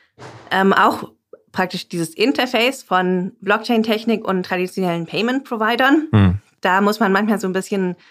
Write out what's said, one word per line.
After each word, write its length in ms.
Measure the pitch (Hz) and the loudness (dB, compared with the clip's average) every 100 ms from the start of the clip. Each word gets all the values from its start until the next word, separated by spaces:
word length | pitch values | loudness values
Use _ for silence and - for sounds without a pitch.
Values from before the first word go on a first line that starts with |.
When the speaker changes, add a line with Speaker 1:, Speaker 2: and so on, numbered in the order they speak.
| _ _ - - - | _ _ -20 -20 -4
Speaker 1:
Ähm, 220 | 185 196 | 0 2
auch 400 | - 214 - - _ _ - _ | 4 2 0 -6 _ _ -20 _
praktisch 360 | - 180 185 - | -4 -4 -6 -8
dieses 260 | 175 165 | -6 -6
Interface 680 | - 226 294 254 240 233 269 | -2 -2 0 -2 0 -2 -2
von 500 | - 185 180 185 185 - | -2 0 2 0 -2 -6
Blockchain-Technik 840 | 190 214 226 233 220 214 220 220 | -2 -2 0 0 0 -2 0 -2
und 200 | - 190 | -2 -4
traditionellen 640 | 180 185 180 - 185 170 165 | -2 -4 -4 -2 -2 -2 -4
Payment-Providern. 1000 | 156 226 254 262 226 220 240 262 311 311 | -4 -2 -4 -6 -4 -2 2 2 2 2
Speaker 2:
Hm. 260 | - 98 92 - _ | 4 4 2 -4 _
Speaker 1:
Da 200 | 190 185 | 0 2
muss 180 | 202 214 | 2 2
man 140 | 214 | 2
manchmal 260 | 196 214 226 | 2 2 0
so 80 | 190 | -2
ein 60 | |
bisschen 420 | 185 190 202 185 175 _ | -4 -4 -2 -2 -4 _